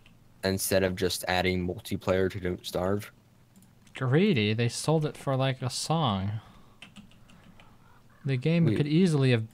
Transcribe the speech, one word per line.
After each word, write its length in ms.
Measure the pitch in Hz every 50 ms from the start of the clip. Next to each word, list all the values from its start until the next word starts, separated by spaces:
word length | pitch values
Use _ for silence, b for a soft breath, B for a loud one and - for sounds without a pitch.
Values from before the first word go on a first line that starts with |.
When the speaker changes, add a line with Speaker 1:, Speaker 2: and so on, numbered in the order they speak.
| - - - - - - - - -
Speaker 1:
instead 400 | 95 95 95 - - 98 95 95
of 100 | 92 90
just 300 | 92 92 87 - - -
adding 400 | 87 90 90 90 92 92 90 90
multiplayer 640 | 90 90 - - - 98 85 - 101 92 92 95 92
to 80 | - 98
Don't 260 | 87 90 90 - -
Starve. 460 | - - 82 90 95 101 104 107 - - - _ _ _ - - _ _ - - _ _ - - - -
Speaker 2:
Greedy? 560 | - 131 123 131 165 202 220 175 113 104 104 110
They 140 | 113 117 117
sold 360 | - - - - 156 160 151
it 120 | 143 -
for, 180 | - - 143 135
like, 240 | 127 131 135 127 -
a 80 | 131 123
song. 600 | - - - - 165 165 156 120 98 95 92 104 107 113 b b b b b b b b - - - - - - - - - - - - - - - - - - - - - - - - - - - - -
The 120 | 139 135
game 300 | 127 131 156 165 170 165
Speaker 1:
Wait. 100 | 113 104
Speaker 2:
could 100 | - 147
easily 460 | 147 151 165 190 175 156 139 135 131
have 200 | 123 113 110 -